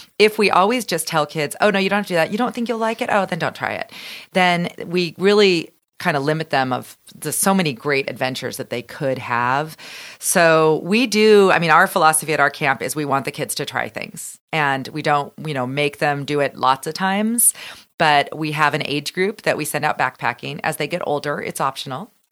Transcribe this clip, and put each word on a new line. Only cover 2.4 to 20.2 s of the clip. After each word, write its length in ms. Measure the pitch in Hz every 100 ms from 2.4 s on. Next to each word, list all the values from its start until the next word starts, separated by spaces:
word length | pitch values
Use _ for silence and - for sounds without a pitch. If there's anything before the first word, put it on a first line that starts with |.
| 247 247
think 120 | 233
you'll 80 | 226 226
like 120 | 226
it? 80 | 247
Oh, 140 | 208 185
then 140 | 170
don't 160 | 147 -
try 180 | 113
it." 180 | 101 - - - - -
Then 360 | 185 180 175 175 - -
we 300 | 180 170 156
really 540 | 190 208 202 170 - _ _ -
kinda 200 | 180 147
limit 300 | 143 156 156
them 240 | 139 131
of 240 | 123 - - - -
the, 140 | 151
so 220 | - 196
many 180 | 196 160
great 380 | 120 147 139 -
adventures 480 | 127 131 131 123 -
that 120 | 123
they 120 | 120
could 360 | - - 139 131
have. 600 | 123 120 123 139 156 - - - - -
So 600 | - 185 165 160 160 156
we 240 | 170 220 254
do, 440 | 208 214 208 190
I 80 | 170
mean, 120 | 170
our 160 | 160 185
philosophy 460 | 185 156 156 151
at 60 | 147
our 100 | 143
camp 320 | - 143 131
is 140 | 135 156
we 100 | 143
want 200 | 135 147
the 60 |
kids 240 | 151 135 -
to 100 | 143
try 220 | 120 120
things. 480 | - - - - - -
And 360 | 160 143 135 127
we 120 | 147
don't, 300 | 151 147 139 - 156
you 80 |
know, 120 | 135 123
make 320 | 139 147 -
them 260 | 151 143 139
do 140 | 147
it 160 | 139 -
lots 300 | 127 139 156
of 60 |
times. 600 | 160 190 202 220 240 - - - - - -
But 380 | 160 147 135 147
we 140 | 156
have 220 | 151 147
an 100 | 147 -
age 280 | 143 143
group 300 | - 196 214
that 120 | 160 143
we 100 | 147
send 200 | - 151
out 120 | -
backpacking. 640 | 131 -